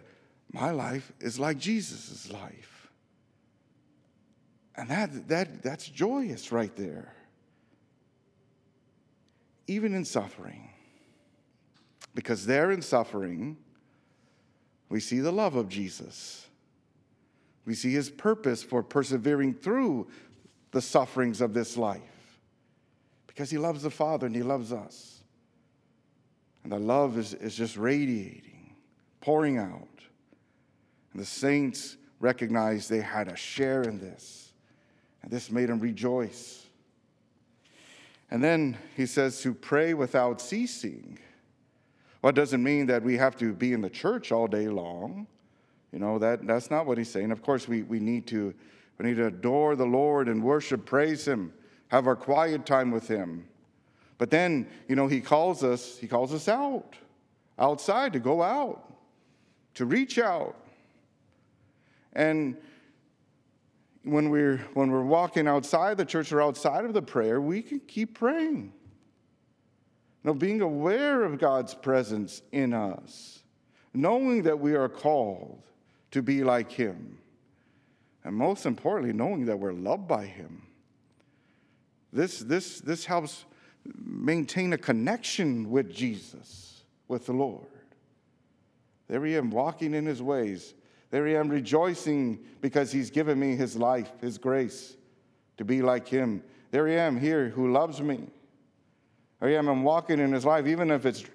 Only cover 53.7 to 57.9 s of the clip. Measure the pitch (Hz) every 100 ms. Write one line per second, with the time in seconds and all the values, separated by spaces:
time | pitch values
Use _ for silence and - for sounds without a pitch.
53.7 | _ _ _ _ - 120 160 180 147 -
54.7 | - - 131 135 131 - 151 180 160 127
55.7 | 123 - - 113 120 131 156 202 247 285
56.7 | 254 - - - _ _ _ _ - 135
57.7 | 143 -